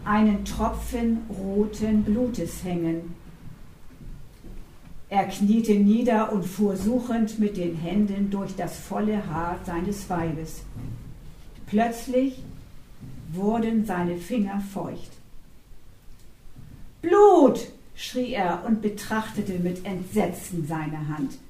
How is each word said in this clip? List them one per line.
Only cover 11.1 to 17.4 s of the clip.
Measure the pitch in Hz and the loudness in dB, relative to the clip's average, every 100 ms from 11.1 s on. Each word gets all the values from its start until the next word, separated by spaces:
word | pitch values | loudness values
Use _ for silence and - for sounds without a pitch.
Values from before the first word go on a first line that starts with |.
| - - - - - - | -14 -16 -16 -16 -16 -2
Plötzlich | 208 233 233 - 254 269 - - - - - - - - - - | 2 2 -2 -2 2 0 -2 -14 -14 -16 -18 -18 -16 -14 -14 -10
wurden | 165 202 233 220 226 208 | -2 0 2 2 2 0
seine | 180 175 175 | 0 0 -2
Finger | - 247 196 202 196 | -4 -2 0 -2 -4
feucht. | 180 - - - - - - - - - - - - - - - - - - - - - - | -6 -6 -8 -10 -14 -16 -16 -16 -20 -18 -16 -16 -20 -16 -16 -16 -18 -16 -16 -16 -16 -16 -6
„Blut!“, | 330 392 415 359 | 4 10 10 12